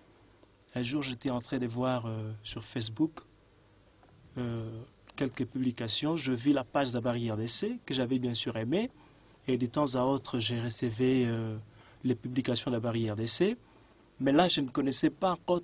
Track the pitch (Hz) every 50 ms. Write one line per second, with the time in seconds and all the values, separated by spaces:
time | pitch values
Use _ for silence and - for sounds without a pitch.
0 | - - - - - - - - - - - _ _ - - 127 123 117 143 151
1 | 135 131 123 - - 135 123 123 117 - 143 123 123 113 113 123 127 127 127 123
2 | 117 113 110 110 110 110 110 - - - - 113 - - - 120 110 110 110 -
3 | 156 160 - - - - - - - _ _ _ - - - - - _ _ _
4 | - - - - - - - 127 123 120 117 113 113 113 113 113 117 - - _
5 | - - - - 143 127 - - 127 120 - 131 127 127 117 - 117 110 - -
6 | 147 151 165 160 131 135 127 120 120 147 143 135 123 - - 143 139 123 117 123
7 | 113 123 117 120 117 113 107 107 110 113 - - 202 220 247 240 - - 131 131
8 | 123 120 131 127 123 120 117 - - 123 110 110 110 120 156 202 233 262 - -
9 | - - - - - - - - - - 127 120 123 117 - 151 147 131 127 127
10 | 127 135 139 131 - - - 120 107 107 117 117 117 120 113 - 127 117 107 113
11 | 127 127 131 127 123 117 117 113 113 110 110 107 107 - - - - - - -
12 | - 127 123 - - 123 127 135 120 135 120 - - 135 120 113 113 117 113 117
13 | 113 110 104 107 113 117 - - 180 208 247 - - - - - - - - -
14 | - - _ - 131 139 139 160 185 170 - 151 139 127 - 143 131 139 131 -
15 | 160 147 - - 190 185 175 - - - 180 170